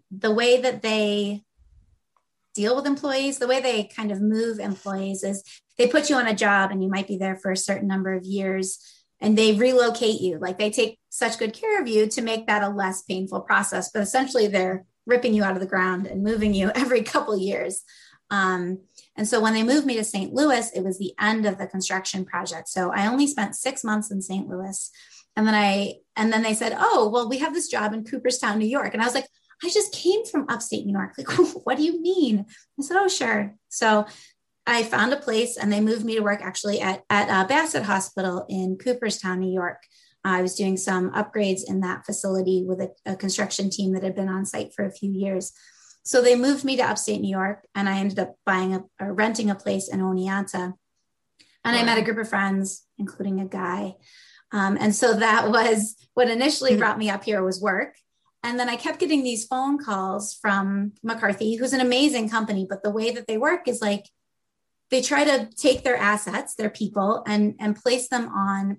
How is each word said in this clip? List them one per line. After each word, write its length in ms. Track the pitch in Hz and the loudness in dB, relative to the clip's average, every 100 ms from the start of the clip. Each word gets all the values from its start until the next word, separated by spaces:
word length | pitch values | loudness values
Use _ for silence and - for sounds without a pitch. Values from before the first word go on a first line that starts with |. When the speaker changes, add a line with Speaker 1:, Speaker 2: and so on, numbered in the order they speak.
| _ | _
Speaker 1:
the 220 | 196 220 | -4 0
way 260 | 214 240 247 | 2 6 4
that 180 | 254 226 | 4 -2
they 640 | 220 220 208 208 202 208 - _ _ _ _ _ _ _ _ _ _ | -2 0 2 0 -2 -6 -10 _ _ _ _ _ _ _ _ _ _
deal 220 | - 208 254 | -2 0 2
with 100 | 277 | 0
employees, 520 | 277 285 269 277 277 | -2 0 0 -2 -2
the 80 | 240 | 2
way 140 | 254 | 2
they 240 | 254 226 | 2 0
kind 260 | 202 - 214 | -2 -6 -4
of 100 | 196 | 0
move 360 | 208 220 226 214 | 2 2 0 -4
employees 640 | 202 190 202 196 196 190 | -6 -6 -6 -6 -4 -4
is 200 | 196 196 - - _ - | -4 -6 -10 -20 _ 2
they 120 | 240 | 4
put 200 | 302 294 | 4 2
you 80 | 277 | 2
on 100 | 233 | 2
a 80 | |
job 360 | 208 208 202 190 | 2 4 4 2
and 120 | 196 | 0
you 60 | 190 | -2
might 200 | 196 196 | -2 -4
be 100 | 190 | -4
there 180 | 190 190 | -4 -2
for 140 | 196 | -4
a 60 | 190 | -4
certain 320 | - 196 202 | -2 -2 0
number 240 | 190 190 | -2 -2
of 100 | 185 | -4
years 540 | 185 196 190 190 185 - - - _ _ | -4 -4 -2 -2 -4 -8 -14 -20 _ _
and 160 | 214 214 | 2 6
they 160 | 220 | 6
relocate 640 | 208 247 254 240 226 226 220 | 6 6 6 4 2 0 2
you. 180 | 185 156 | -2 -2
Like, 200 | 180 185 | -4 -2
they 120 | 208 | -2
take 280 | 214 220 - _ | 0 -2 -2 _
such 280 | - 233 226 | -4 -4 -2
good 140 | 220 | -4
care 280 | 220 440 415 | -4 -2 0
of 60 | 254 | 2
you 180 | 214 214 | 2 2
to 140 | 233 | 0
make 240 | 226 226 226 | -2 -4 0
that 160 | 208 | 0
a 60 | 202 | 0
less 340 | 202 190 190 | -2 -2 -4
painful 380 | - 185 190 196 | -6 -4 -4 -6
process, 480 | 190 196 202 185 185 | 0 0 2 -4 -4
but 100 | - | -4
essentially 440 | 202 262 269 254 208 | 0 0 0 2 2
they're 380 | 196 185 185 - _ - | 2 0 -2 -8 _ 0
ripping 280 | 247 247 | 2 4
you 100 | 214 | 2
out 100 | 196 | 2
of 60 | 185 | 0
the 60 | 190 | -2
ground 400 | 190 185 185 196 | 0 0 0 -4
and 160 | 190 | -2
moving 320 | 202 226 214 | -2 0 2
you 160 | 196 190 | 2 2
<laughs> 40 | |
every 280 | 247 262 247 | 2 2 2
couple 340 | 214 302 277 202 | 2 -2 0 -2
years. 460 | 190 - 175 196 - - - _ _ | -2 -2 -4 -8 -12 -20 -20 _ _
Um, 500 | 202 190 185 180 190 - - _ - | 0 0 0 -4 -6 -10 -20 _ -6
and 120 | 208 | 0
so 120 | 233 | 2
when 140 | 220 | 2
they 80 | 220 | 2
moved 240 | 226 294 277 | 4 4 2
me 80 | 226 | -2
to 80 | |
Saint 280 | 214 196 190 | -2 -4 -4
Louis, 380 | 254 302 226 220 | 2 4 2 0
it 80 | - | -4
was 160 | 190 185 | -4 -4
the 140 | 202 - | -6 -2
end 260 | 208 226 208 | 0 2 0
of 120 | 190 | -2
the 80 | 190 | -6
construction 580 | 190 185 185 185 190 | -6 -4 -4 -4 -6
project. 440 | 185 175 180 165 - | -6 -6 -6 -10 -8
So 220 | - 185 | -4 -2
I 160 | 202 202 | 0 0
only 200 | 254 285 | 2 0
spent 260 | - 202 | 0 -4
six 300 | - 254 269 | -4 -6 -4
months 260 | 220 214 208 | -2 -2 -2
in 120 | 196 | -6
Saint 260 | 185 190 190 | -4 -6 -6
Louis. 420 | 185 190 190 - - - - _ - | -8 -8 -10 -12 -16 -20 -20 _ 0
And 100 | 214 | 2
then 80 | |
I, 400 | 214 202 196 202 - _ - | 4 4 2 -2 -6 _ -2
and 160 | 220 | 0
then 100 | 220 | 2
they 120 | 226 | 0
said, 200 | 214 233 - | 0 -2 0
"Oh, 320 | 427 381 214 | 2 4 4
well, 160 | 240 226 | 2 0
we 100 | 262 | -2
have 160 | 294 | -2
this 140 | 330 - | -4 -4
job 240 | 233 208 | -2 -2
in 120 | 220 | -4
Cooperstown, 540 | 214 262 247 254 240 208 | -8 -4 -2 0 0 0
New 80 | 220 | 0
York." 260 | 277 285 | 0 -2
And 100 | 220 | -2
I 20 | |
was 100 | 226 | 0
like, 120 | 466 - _ _ _ | -2 -6 _ _ _
"I 60 | 349 | -2
just 240 | 427 - | 0 0
came 320 | - 339 415 | 0 2 2
from 220 | 453 320 277 | 0 -4 -2
upstate 360 | 233 - 214 208 | -4 -4 -6 -2
New 60 | |
York. 200 | 196 196 - | -2 -4 -8
Like, 100 | 262 | -4
<laughs> 360 | - 359 - | 2 2 2
what 120 | - 277 | -4 0
do 80 | |
you 160 | 311 339 | 0 0
mean?" 460 | 339 381 269 208 208 - _ - | 0 2 2 2 -2 -14 _ -10
I 40 | |
said, 140 | 277 370 | -2 2
"Oh, 120 | 392 | 2
sure." 460 | 381 247 214 202 - _ | 2 0 0 -2 -8 _
So 380 | - 226 214 208 - - _ _ _ - | 0 4 4 2 -8 -20 _ _ _ 0
I 160 | 233 | 0
found 300 | 220 - 220 | 2 0 0
a 40 | 285 | 0
place 400 | 269 220 233 - | 0 0 0 -2
and 160 | 202 | 0
they 80 | 208 | 2
moved 240 | 214 226 | 2 0
me 100 | 226 | -2
to 80 | 220 | -2
work 180 | 208 202 | 0 -2
actually 380 | 185 185 208 202 | -4 -6 -4 -2
at, 220 | 190 196 - | -2 -4 0
at, 180 | 208 208 | 0 2
uh, 180 | 190 190 | 2 4
Bassett 360 | 277 330 285 | 2 2 -2
Hospital 640 | 208 196 190 - 185 180 - | 0 -2 -2 -4 -4 -4 -6
in 300 | 190 185 185 | -4 -4 -2
Cooperstown, 600 | 247 247 226 202 190 180 | -2 -2 -2 -4 -4 -2
New 140 | 185 | -2
York. 260 | 185 175 - _ _ _ _ | -2 -4 -6 _ _ _ _
I 160 | 190 185 | -2 0
was 120 | 185 | 0
doing 220 | 180 202 190 | 0 -2 0
some 320 | - 185 185 | -2 -2 0
upgrades 480 | 196 208 214 202 190 - | -2 -4 -2 0 -2 -2
in 120 | 190 | -4
that 260 | 185 - - | -2 -6 -8
facility 580 | 208 196 190 185 185 185 | -6 -2 -2 2 0 0
with 140 | 185 | -4
a, 100 | 190 - | -6 -8
a 100 | - 190 | -10 -6
construction 520 | 196 190 196 - 196 | -4 -2 -4 -2 -4
team 220 | 190 190 | -2 -2
that 100 | 190 | 0
had 140 | 190 185 | -2 -2
been 120 | 190 | -4
on 160 | 190 196 | -2 -4
site 260 | 214 - | -6 -8
for 100 | - 196 | -6 -6
a 40 | |
few 220 | - 202 | -4 -6
years. 400 | 190 196 190 190 - - _ - - - | -2 -2 -4 -6 -14 -20 _ -20 -16 2
So 140 | - | 4
they 140 | 247 247 | 6 6
moved 280 | 262 269 | 4 2
me 120 | 269 254 | 0 0
to 60 | |
upstate 380 | 240 202 - 208 | 0 0 -4 -2
New 120 | 202 | -2
York, 320 | 190 190 208 _ | -2 -2 -4 _
and 140 | 196 196 | -2 0
I 100 | 196 | 0
ended 200 | 196 196 | -2 -2
up 180 | 180 - | -6 -6
buying 300 | - 185 185 | -2 0 0
a, 100 | 190 190 _ | -2 -6 _
or 140 | 196 | -6
renting 360 | 185 220 220 214 | 0 0 0 -2
a 40 | |
place 340 | 196 202 196 190 | -2 -2 -4 -4
in 120 | 190 | -2
Oneonta. 720 | 185 185 185 196 190 190 180 185 _ _ _ _ _ _ _ _ | 0 0 -2 -2 -4 -6 -6 -8 _ _ _ _ _ _ _ _
And 120 | 233 240 | 0 2
I 40 | |
Speaker 2:
Wow. 60 | 233 | 4
Speaker 1:
met 120 | 226 | 2
a 40 | |
group 160 | 220 220 | 0 -2
of 100 | 220 | -2
friends, 560 | 202 196 196 190 - _ - | -2 0 0 -2 -8 _ -10
including 420 | 202 - 196 190 | -10 -6 -4 -4
a 60 | 190 | -4
guy. 480 | 190 185 185 202 - _ - - - _ | -6 -6 -4 -6 -12 _ -20 -20 -20 _
Um, 240 | 208 196 202 | -2 0 2
and 160 | 214 | 2
so 200 | 208 247 | 4 4
that 360 | 208 226 220 214 | 4 4 4 4
was 460 | 226 226 214 208 - _ | 2 4 2 0 -8 _
what 140 | - 247 | 2 2
initially 440 | 226 277 302 262 | 4 2 2 2
Speaker 2:
Mm-hmm. 60 | 214 | 4
Speaker 1:
brought 200 | 220 214 | 4 2
me 120 | 214 | -2
up 140 | 196 | -2
here 180 | 226 208 | -2 0
was 180 | 185 185 | 0 0
work. 360 | 202 190 294 - _ _ _ _ | 0 0 -2 -8 _ _ _ _
And 180 | 233 247 | -6 -2
then 80 | 247 | -2
I 80 | 233 | -2
kept 240 | 330 320 | -4 -2
getting 240 | 359 302 | 2 2
these 220 | 254 226 - | 2 -2 -4
phone 360 | 254 277 285 | -2 0 -2
calls 520 | 285 196 190 202 208 | -2 -2 -2 -4 -6
from 580 | - 214 196 196 196 208 - | -4 0 0 0 -2 -4 -6
McCarthy, 540 | 226 226 202 202 220 226 | -8 -2 0 0 -2 0
who's 160 | 247 | 0
an 80 | 262 | 2
amazing 480 | 254 247 294 247 214 | 2 4 4 2 0
company, 380 | 226 214 196 190 | -2 -2 -2 -4
but 140 | 196 | -4
the 80 | 208 | -4
way 200 | 214 226 | -2 -2
that 160 | 240 - | -4 -4
they 120 | 220 | 0
work 280 | 294 359 - | 2 0 -2
is, 140 | 214 | -2
like, 240 | 214 202 - _ _ _ _ _ _ _ _ | -2 -2 -6 _ _ _ _ _ _ _ _
they 100 | 254 | 0
try 240 | 254 285 | 2 2
to 240 | 294 277 214 - | 4 4 0 0
take 260 | 294 262 | 2 4
their 140 | 269 247 | 2 2
assets, 580 | 202 208 - 214 - | 2 0 -2 -6 -6
their 140 | - 214 | -6 -6
people, 520 | - 202 202 196 226 - | -4 -4 0 0 0 0
and, 280 | 208 208 - | 2 2 0
and 160 | 214 | -4
place 340 | 208 - 254 254 | 0 0 0 0
them 200 | 247 233 | -4 -2
on 480 | 196 196 196 196 | -2 0 0 -2